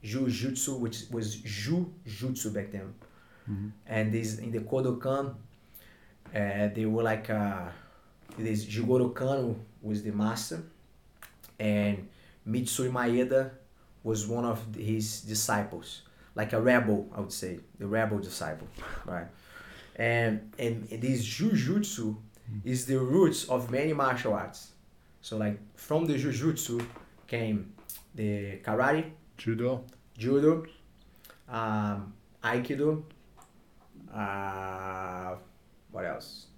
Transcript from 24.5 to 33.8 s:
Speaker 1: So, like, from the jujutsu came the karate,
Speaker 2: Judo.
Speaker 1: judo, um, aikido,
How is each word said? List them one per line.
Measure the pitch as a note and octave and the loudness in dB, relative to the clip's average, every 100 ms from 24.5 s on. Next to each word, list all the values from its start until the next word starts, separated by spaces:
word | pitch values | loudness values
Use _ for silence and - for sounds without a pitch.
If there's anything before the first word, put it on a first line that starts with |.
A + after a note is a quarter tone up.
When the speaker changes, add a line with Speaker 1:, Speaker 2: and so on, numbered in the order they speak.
| - - - - - - - | -10 -18 -20 -20 -20 -20 -18
Speaker 1:
So, | - G#2+ | -6 0
like, | G#2+ G#2 - - | 0 0 -6 -20
from | - D3+ D#3+ | 0 2 4
the | C#3 | 2
jujutsu | C3 B2+ D3+ - - A#2+ A#2+ - - - - | 2 2 2 0 0 -2 -4 -10 -20 -20 -6
came | A#2+ A2 G#2+ F#2 - - - - - | -2 2 0 -2 -14 -14 -14 -12 -4
the | G#2+ G#2 G2+ F#2+ - | 0 0 -2 -6 -2
karate, | A2 C3 D3+ D#3+ - - - | 2 4 4 2 -8 -20 -8
Speaker 2:
Judo. | - A2+ A#2+ B2+ - - - - | -2 0 0 -2 -6 -20 -20 -6
Speaker 1:
judo, | A2+ C#3 D3+ E3 D#3+ - - - - - - - - | 4 6 8 6 0 -16 -20 -20 -20 -20 -20 -20 -8
um, | A#2 A2 G#2+ G#2 G2+ - - - - | -2 0 2 2 0 -6 -14 -20 -6
aikido, | A2+ A#2+ B2 C#3 D3 D#3 D3+ - - - - - - - | 0 0 0 0 2 2 -4 -18 -20 -20 -20 -20 -20 -20